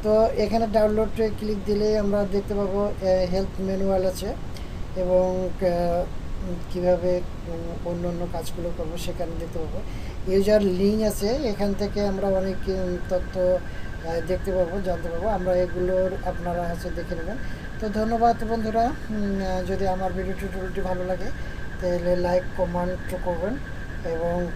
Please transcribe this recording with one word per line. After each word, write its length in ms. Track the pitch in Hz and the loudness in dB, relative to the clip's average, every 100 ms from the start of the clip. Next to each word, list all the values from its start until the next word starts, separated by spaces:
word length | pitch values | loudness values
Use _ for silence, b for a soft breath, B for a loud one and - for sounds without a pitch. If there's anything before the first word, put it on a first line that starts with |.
তো 220 | 214 214 226 | 4 6 4
এখানে 420 | - 208 220 226 | 4 2 2 2
ডাউনলোডে 600 | 220 214 214 220 - 220 208 | 4 4 4 2 2 0 0
ক্লিক 200 | 214 208 202 | -2 -2 0
দিলে 340 | 208 214 214 | 2 4 2
আমরা 260 | 202 202 190 | 2 2 2
দেখতে 220 | 196 196 | 0 0
পাবো, 320 | 202 202 202 202 | 0 0 2 0
আহ, 220 | 202 190 185 180 | 0 2 4 4
হেল্প 300 | 185 190 - | 2 0 -2
ম্যানুয়াল 440 | 190 190 196 190 190 | -2 0 2 4 2
আছে 300 | 185 202 269 - B B B - 185 | 0 -6 -6 -6 B B B -6 -2
এবং, 540 | 180 180 185 185 180 175 | 4 4 4 2 -2 0
আহ, 80 | 185 | 2
উম, 840 | 175 175 170 180 - - - 185 175 - | 2 2 2 0 -4 -4 -4 -4 -4 -4
কীভাবে, 480 | 180 180 175 180 180 - - 170 | 0 2 4 4 0 -2 -6 -6
উম, 400 | 165 170 165 170 | -6 -6 -6 -4
অন্য 200 | 175 175 | -2 -2
অন্য 200 | 170 175 | -2 -2
কাজগুলো 380 | 170 165 - 170 165 | -2 -4 -4 -4 -4
করবো 200 | 160 170 | -4 -4
সেখানে 340 | 175 170 160 165 | -4 -4 -4 -4
দেখতে 200 | - 170 | -4 -4
পাবো। 220 | 156 - - B B B - | -2 -4 -4 B B B 2
ইউজার 320 | 190 196 214 | 4 6 6
লিংক 400 | 202 180 202 214 | 4 4 4 4
আছে, 240 | 214 - 208 | 2 0 0
এখান 460 | 262 269 196 202 | 0 0 0 0
থেকে 340 | 196 202 208 202 | 0 -2 0 0
আমরা 200 | 190 196 | 0 2
অনেক, 280 | 190 190 185 - | 2 0 -2 -2
উম, 300 | 185 180 180 - | 0 0 -2 0
তথ্য, 300 | 185 - 190 | -2 -2 0
আহ, 840 | 180 180 - - - - 160 165 160 | 2 2 0 -6 -6 -6 -4 -4 -2
দেখতে 240 | 185 - | -2 0
পাবো, 300 | 185 175 202 | 0 0 0
জানতে 280 | 185 170 170 | -2 -2 -2
পারবো। 180 | 170 202 | -2 0
আমরা 280 | 202 180 180 | 0 2 2
এগুলোর 560 | 180 180 180 185 185 185 185 | 2 0 0 2 0 0 -4
আপনারা 380 | 180 180 175 | -4 -2 -2
হচ্ছে 260 | 175 170 180 | -2 -4 -4
দেখে 260 | 175 170 165 | -6 -4 -4
নেবেন। 220 | - 254 B B B - | -4 -4 B B B -6
তো 100 | 214 | -2
ধন্যবাদ 460 | 208 220 233 233 233 214 | 0 0 4 4 4 0
বন্ধুরা। 420 | 226 214 226 233 - - | 0 0 2 2 0 -4
উম, 320 | 214 202 196 | -2 0 0
আহ, 240 | 190 185 185 | 0 -2 0
যদি 220 | 190 196 | 0 2
আমার 260 | 185 190 | 2 0
ভিডিও 200 | 180 185 175 | -2 -4 -4
টিউটোরিয়ালটি 420 | 196 196 180 185 | -4 -4 -4 -2
ভালো 240 | 185 180 180 | -2 -2 -2
লাগে 200 | 180 - - B B B - | -2 -2 -2 B B B -2
তাহলে 340 | 180 175 175 175 | 0 0 2 2
লাইক, 280 | 175 180 180 - | 4 2 2 -2
কমেন্ট 580 | 175 180 180 185 - 185 185 | 0 0 -2 -2 -4 -2 -2
করবেন 320 | 170 185 269 - - - - 175 | -2 -2 -2 -6 -6 -6 -6 -4
এবং 360 | 165 170 175 175 | -2 0 0 -2